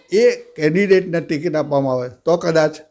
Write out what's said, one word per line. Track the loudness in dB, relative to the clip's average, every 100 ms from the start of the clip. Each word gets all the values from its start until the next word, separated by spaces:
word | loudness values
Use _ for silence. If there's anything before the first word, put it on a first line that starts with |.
| -2
એ | 2 2 0 -8 -4
કેન્ડિડેટને | 0 2 4 2 2 -4
ટિકિટ | -4 -4 -4 -4
આપવામાં | -2 -2 0
આવે, | -2 -6
તો | -6 -2 0
કદાચ | 0 2 0 -2 -14